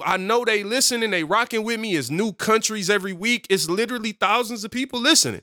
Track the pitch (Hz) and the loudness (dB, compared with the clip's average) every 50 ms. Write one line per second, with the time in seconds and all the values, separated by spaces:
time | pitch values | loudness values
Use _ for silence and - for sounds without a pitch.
0 | - 165 180 185 185 196 226 240 240 226 220 208 202 202 233 262 254 - 254 233 | 0 0 0 0 2 2 0 2 2 2 0 0 0 -2 0 0 2 2 2 0
1 | 226 220 196 175 160 147 190 220 247 240 240 226 214 226 233 220 220 220 185 156 | 0 0 0 0 0 2 2 2 2 0 -2 -4 -2 -2 -4 -4 -2 -2 -2 -2
2 | 127 117 147 175 220 226 185 - - 208 220 226 - - 214 214 190 165 208 202 | -2 -2 -2 0 0 -2 -2 -2 0 2 2 2 2 0 -4 -2 0 0 0 0
3 | 185 196 190 170 196 233 240 226 - - 190 190 180 160 175 202 233 214 254 240 | 0 -4 -6 -4 -2 0 0 0 0 0 0 0 0 0 0 0 0 -2 -2 -4
4 | 214 226 208 - 202 190 208 240 247 208 240 214 196 226 - 247 269 269 - 247 | -4 -6 -4 0 0 2 2 2 0 -2 -6 -8 -8 -8 -6 -6 -6 -4 -4 0
5 | 233 294 320 - - 131 101 - | 2 4 6 6 4 2 0 -6